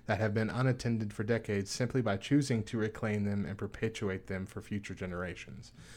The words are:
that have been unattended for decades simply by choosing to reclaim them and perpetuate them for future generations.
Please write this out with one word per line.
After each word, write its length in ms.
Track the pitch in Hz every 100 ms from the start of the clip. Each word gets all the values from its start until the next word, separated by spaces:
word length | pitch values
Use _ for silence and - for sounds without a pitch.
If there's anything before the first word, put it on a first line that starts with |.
| -
that 120 | 101
have 140 | 110
been 160 | 110 110
unattended 640 | 120 131 127 120 113 104
for 100 | -
decades 460 | 107 113 110 101 98
simply 320 | - 123 131
by 160 | 110 101
choosing 460 | - 143 135 117
to 140 | 107 117
reclaim 440 | 107 - 110 104 101
them 200 | 101 98
and 100 | 101
perpetuate 680 | 98 - 110 110 101 95 -
them 220 | 95 95
for 140 | 101
future 340 | - 104 101 92
generations. 800 | 92 87 90 87 - - - - -